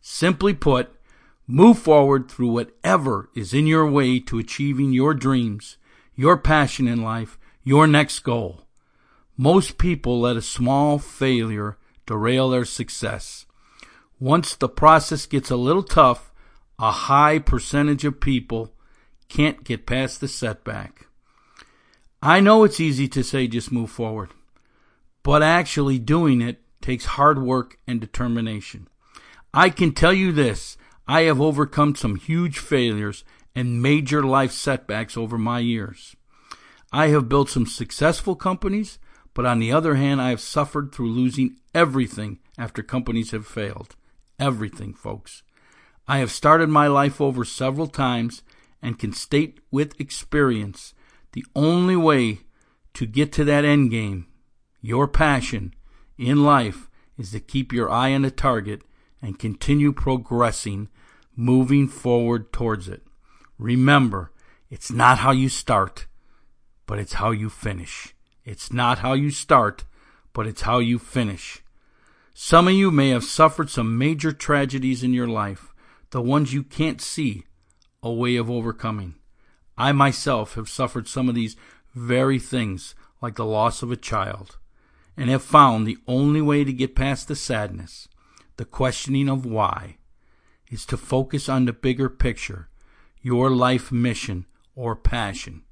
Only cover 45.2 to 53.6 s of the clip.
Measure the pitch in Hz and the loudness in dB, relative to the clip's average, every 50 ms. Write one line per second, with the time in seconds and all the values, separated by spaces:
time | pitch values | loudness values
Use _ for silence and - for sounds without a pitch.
45.2 | - - - - _ _ _ _ _ _ _ _ _ _ _ _ _ - 143 139 | -14 -20 -20 -20 _ _ _ _ _ _ _ _ _ _ _ _ _ -4 -2 -2
46.2 | 131 113 - - - 151 156 165 165 156 156 151 147 147 143 139 143 143 139 - | -2 -4 -6 0 4 6 6 6 6 4 4 4 4 4 4 2 2 2 0 0
47.2 | 147 139 131 127 117 - - - 131 131 135 143 160 147 - - 139 127 123 120 | -2 -2 0 -2 -6 -8 -6 -4 -4 -4 -4 -4 -6 -8 -4 -4 -2 -2 -2 -2
48.2 | 113 117 - - - _ _ _ _ _ _ _ - 120 117 - - 110 - - | -4 -6 -8 -12 -20 _ _ _ _ _ _ _ -10 -10 -8 -6 -8 -8 -8 -10
49.2 | - - - 147 151 156 - _ _ _ - 135 151 147 - _ 139 - - - | -8 -2 0 0 0 -2 -6 _ _ _ -4 -4 -4 -4 -6 _ -14 -14 -12 -16
50.2 | - - - 151 143 131 120 107 104 98 95 - - - _ _ _ _ _ _ | -14 -4 0 0 2 2 0 -2 -6 -8 -12 -16 -20 -20 _ _ _ _ _ _
51.2 | _ - - - - - _ 135 147 156 170 175 180 180 185 180 165 160 151 135 | _ -16 -14 -14 -14 -8 _ -4 -2 0 2 2 2 2 2 2 2 4 4 2
52.2 | 123 113 104 98 - - _ _ _ _ _ _ _ - _ - 139 110 107 135 | 2 0 -2 -6 -12 -20 _ _ _ _ _ _ _ -20 _ -10 -10 -4 -2 -2
53.2 | 147 147 - - 151 143 147 147 | -2 0 0 -2 0 2 2 2